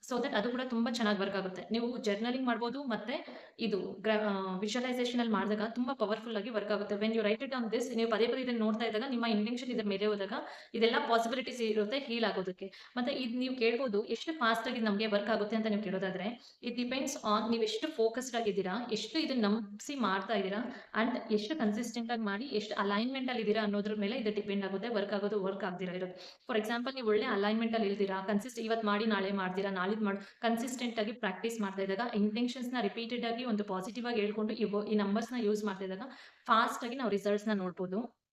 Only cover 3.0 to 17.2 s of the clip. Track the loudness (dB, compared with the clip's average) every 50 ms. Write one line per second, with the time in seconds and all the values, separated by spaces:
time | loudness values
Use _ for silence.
3 | -2 -4 -4 -6 -6 -8 -12 -14 -16 -18 -8 -4 -2 0 0 0 -2 -4 -8 -4
4 | 0 2 2 2 2 2 0 0 -2 -2 -2 -2 -2 -2 -2 -2 0 0 0 0
5 | 0 0 0 0 2 2 2 2 2 2 0 0 0 -2 -2 -2 -2 -2 0 -2
6 | 0 0 0 -2 -2 -4 -4 -4 -4 -2 -2 -4 -2 0 0 -2 0 -2 -2 0
7 | 0 2 2 2 2 2 2 0 -2 -4 -2 -2 -2 0 0 -2 -2 -2 0 0
8 | 2 2 4 4 4 2 2 0 0 0 0 2 2 2 2 2 0 0 0 0
9 | -2 0 -2 0 2 2 2 2 2 0 -2 -4 -4 -2 -2 -2 0 0 0 2
10 | 2 2 2 0 -2 -2 -4 -6 -6 -8 -12 -14 -18 -6 0 2 4 4 4 4
11 | 2 4 4 4 4 2 0 -2 -2 -4 -4 -2 0 0 2 2 2 2 0 -2
12 | -2 -2 -2 2 2 2 2 0 -2 -4 -4 _ -10 -12 -12 -14 -20 -8 -4 -2
13 | -2 0 0 -2 -2 -2 -2 -2 -2 -2 0 2 2 2 4 4 0 2 2 0
14 | 0 0 -2 -4 -2 -4 -2 2 4 4 4 2 0 -2 -2 0 2 2 2 2
15 | 2 4 2 2 4 4 2 2 2 0 0 0 2 2 2 0 0 0 -2 0
16 | 0 -2 -2 -2 -2 -4 -4 -6 -12 -20 -20 _ -6 -6 -2 -2 -2 -2 0 -2
17 | -2 -2 -4 -4